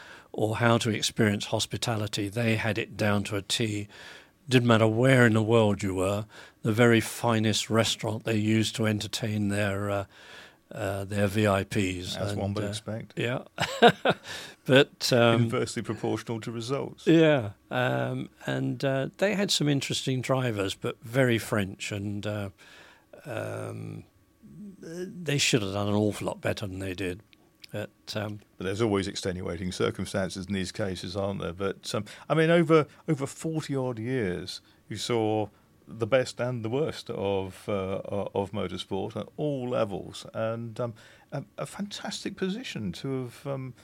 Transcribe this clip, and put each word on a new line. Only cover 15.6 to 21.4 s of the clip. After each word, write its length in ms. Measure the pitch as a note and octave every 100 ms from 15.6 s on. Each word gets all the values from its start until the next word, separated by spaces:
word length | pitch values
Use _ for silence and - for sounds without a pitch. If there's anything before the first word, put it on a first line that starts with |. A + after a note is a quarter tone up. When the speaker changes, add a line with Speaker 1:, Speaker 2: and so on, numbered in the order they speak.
| A#2+ -
Speaker 2:
proportional 580 | A2 A2 A#2 A2 - A2+
to 100 | A2+
results. 560 | A#2 A2+ C#3 A#2+ - -
Speaker 1:
Yeah. 440 | E3 D#3+ C#3+ G#2 - _
Um, 600 | B2+ B2+ B2+ B2+ B2+ - - -
and, 360 | C3+ C3+ B2
uh, 260 | C#3 C3+ C3+ -
they 160 | G3
had 160 | G3 G3
some 180 | - D3
interesting 540 | C#3 - A#2+ - C3
drivers, 520 | A#2 C3 B2+ G#2 G2
but 220 | - - -
very 340 | A#2 A#2+ B2+
French, 560 | A2+